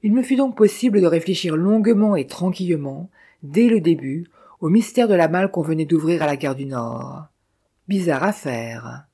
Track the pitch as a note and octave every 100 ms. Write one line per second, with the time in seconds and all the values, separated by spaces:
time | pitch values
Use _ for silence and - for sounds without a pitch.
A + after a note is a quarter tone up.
0 | G#3+ A#3+ B3+ C4 C4+ - G#3+ - B3 G#3
1 | F3 E3 E3 F#3 F3 D#3 F#3 A3 G#3 G#3+
2 | G#3+ F#3+ C3+ - F3+ F3+ F3+ D#3+ C#3 C3+
3 | F3 _ _ _ C#3+ D3+ A#3+ A3+ D#3+ D#3
4 | C3+ D3 E3+ _ _ _ D#3 G3+ A3+ -
5 | A#3 F#3 D#3+ F3+ G3 F#3 D3+ D#3+ D#3 E3
6 | D#3+ E3+ D#3 C#3 C#3+ C3+ C#3 B2+ A#2 A#2+
7 | C3 C3+ D#3 _ _ _ _ _ - G3
8 | F3 C3+ F3+ G3+ D3 A#2 A#2 A#2 A#2 B2+
9 | -